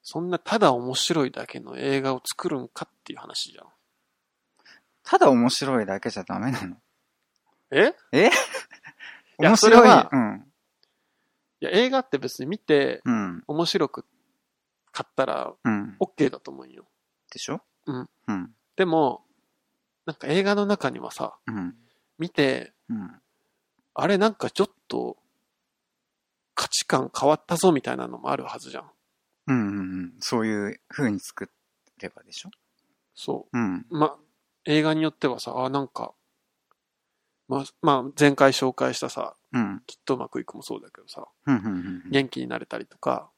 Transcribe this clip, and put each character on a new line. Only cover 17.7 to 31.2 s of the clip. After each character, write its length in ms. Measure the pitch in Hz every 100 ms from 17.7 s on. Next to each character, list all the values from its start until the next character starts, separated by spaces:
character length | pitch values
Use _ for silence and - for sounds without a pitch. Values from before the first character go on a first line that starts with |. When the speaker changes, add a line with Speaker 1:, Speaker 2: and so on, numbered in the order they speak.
| _ -
Speaker 1:
う 60 |
ん。 160 | 127 - _ -
Speaker 2:
う 40 |
ん。 220 | 98 90 _ _ -
Speaker 1:
で 80 |
も、 400 | 185 160 139 110 _ _ _ _ _ _ _ _
な 80 | -
ん 40 | 151
か 100 | -
映 140 | 170
画 120 | 196
の 120 | 202 202
中 240 | 202 135
に 80 | 60
は 120 | 62
さ、 260 | - 117 - -
Speaker 2:
う 40 |
ん。 240 | 107 87 - _ _ _ -
Speaker 1:
見 120 | 170
て、 420 | - 139 127 - _ -
Speaker 2:
う 60 |
ん。 260 | 113 95 123 _ _ _ _ _ _ _
Speaker 1:
あ 120 | - 156
れ 120 | 202
な 120 | 214
ん 40 |
か 160 | 208 120
ち 100 | -
ょ 40 |
っ 60 | 202 _ _
と、 280 | 123 123 - _ _ _ _ _ _ _ _ _ _ _ _ _
価 140 | - -
値 180 | - -
観 240 | 143 131
変 140 | - 135
わ 80 | 151
っ 80 | -
た 100 | 170
ぞ 160 | 190
み 100 | 143
た 100 | 123
い 40 | 127
な 120 | 123
の 100 | 123
も 120 | 131
あ 60 | -
る 80 |
は 140 | 131 -
ず 120 | -
じ 80 | 67
ゃ 20 |
ん。 100 | - _ _ _ _ _ -
Speaker 2:
う 40 |
ん 160 | 127 101
う 20 |
ん 80 | 101
う 20 |
ん。 320 | 92 92 87 -
そ 200 | - 120
う 60 | 110
い 260 | 104 101
う 80 | - _
風 240 | - 127
に 80 | 98